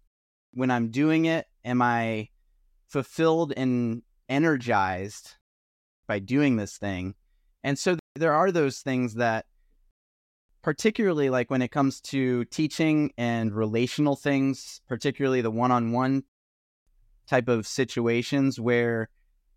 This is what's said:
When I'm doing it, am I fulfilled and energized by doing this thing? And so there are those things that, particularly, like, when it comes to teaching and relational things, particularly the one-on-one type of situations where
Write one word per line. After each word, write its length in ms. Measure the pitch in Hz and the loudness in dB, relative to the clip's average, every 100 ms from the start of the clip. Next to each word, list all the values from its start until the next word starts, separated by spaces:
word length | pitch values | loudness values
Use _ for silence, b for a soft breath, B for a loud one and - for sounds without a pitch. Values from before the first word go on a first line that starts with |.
| _ _ _ _ _ | _ _ _ _ _
When 160 | 127 127 | -4 0
I'm 200 | 123 117 | 0 0
doing 340 | 123 151 160 165 | 0 2 4 2
it, 220 | 165 - _ 120 | 0 -6 _ -4
am 160 | 123 | 0
I 480 | 120 117 113 110 107 _ _ _ _ _ _ | 2 2 0 -4 -8 _ _ _ _ _ _
fulfilled 640 | 143 127 - 160 160 160 131 | -6 -6 0 2 2 0 -2
and 460 | 131 123 120 117 - _ - | 0 0 -2 -4 -10 _ -4
energized 1040 | 139 165 139 120 104 95 92 101 - - - _ _ _ _ _ _ - | 0 2 2 2 0 0 -2 -8 -12 -20 -20 _ _ _ _ _ _ -6
by 140 | 104 | -4
doing 380 | 98 135 143 113 | 0 2 4 2
this 200 | 101 - | -2 -6
thing? 380 | 101 92 92 - _ _ _ _ | -6 -4 -6 -10 _ _ _ _
And 160 | 135 143 | -6 -2
so 180 | 190 170 - 147 | -2 -2 -4 -4
there 180 | 160 | 0
are 180 | 151 190 | 2 2
those 280 | 170 139 - | 2 0 -2
things 360 | 139 127 123 110 | -4 -2 -2 0
that, 300 | 117 110 - _ _ _ _ _ _ _ _ _ _ _ | 0 0 -6 _ _ _ _ _ _ _ _ _ _ _
particularly, 680 | - 151 226 220 202 156 139 | -6 0 0 2 0 2 2
like, 200 | 127 120 | 2 0
when 120 | 135 | 0
it 100 | 123 | -2
comes 300 | 147 139 - | 0 0 -2
to 440 | - 135 127 123 117 | -6 -2 0 0 -4
teaching 640 | - 156 - 160 151 147 - | -2 -4 0 2 2 0 -2
and 360 | 120 117 113 | -2 0 -2
relational 640 | 104 110 113 123 - 147 139 | -2 -2 0 -2 0 0 0
things, 680 | 147 139 135 131 - - - | 0 0 0 -2 -10 -18 -10
particularly 540 | 120 143 131 135 131 | -4 -4 -2 0 2
the 100 | 113 | 0
one-on-one 720 | 113 127 123 113 117 131 135 - _ _ _ _ _ _ _ _ _ - | 0 2 2 2 0 0 0 -4 _ _ _ _ _ _ _ _ _ -2
type 220 | 131 120 | -2 2
of 180 | 117 - | 0 -2
situations 960 | - 123 - 117 117 120 143 135 120 | -4 -2 0 0 0 0 0 0 0
where 500 | 113 120 120 113 110 _ _ _ _ | 0 2 2 -2 -6 _ _ _ _